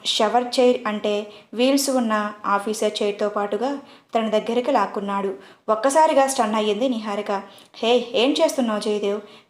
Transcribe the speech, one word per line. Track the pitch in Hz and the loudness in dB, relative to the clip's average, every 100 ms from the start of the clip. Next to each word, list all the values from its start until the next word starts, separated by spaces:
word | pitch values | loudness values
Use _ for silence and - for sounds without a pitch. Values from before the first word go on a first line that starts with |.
| - | -4
షవర్ | - 214 240 247 262 | 0 2 2 0 2
చైర్ | 247 247 214 | 4 2 -2
అంటే | 208 208 208 214 - - | -4 -2 -4 -6 -14 -10
వీల్స్ | 214 254 277 277 | 0 2 2 2
ఉన్న | 254 226 214 208 - 196 | 0 0 0 -2 -6 -2
ఆఫీసర్ | 202 220 214 214 214 | -2 -2 -2 -2 0
చైర్తో | 208 202 208 | -2 -2 -2
పాటుగా | 208 202 208 262 277 - - _ 226 | -2 -4 -2 -4 -6 -10 -20 _ -2
తన | 220 | 0
దగ్గరికి | 214 220 240 247 | 0 0 -2 2
లాక్కున్నాడు. | 247 196 214 196 196 196 190 - - - | 2 0 -4 -6 -4 -4 -6 -14 -8 -2
ఒక్కసారిగా | 220 269 302 320 277 269 | 0 2 4 4 4 2
స్టన్ | 269 214 220 | 2 0 0
అయ్యింది | 214 202 269 | 0 0 0
నిహారిక. | 226 214 202 202 196 202 - - - | -2 -6 -6 -4 -4 -6 -18 -20 -4
"హే, | 226 247 226 | 2 2 0
ఏం | 202 254 | 0 0
చేస్తున్నావు | 311 311 277 233 208 | 2 0 2 -2 -2
జయదేవ్?" | 214 208 202 208 - - _ | -2 -2 -2 -4 -8 -20 _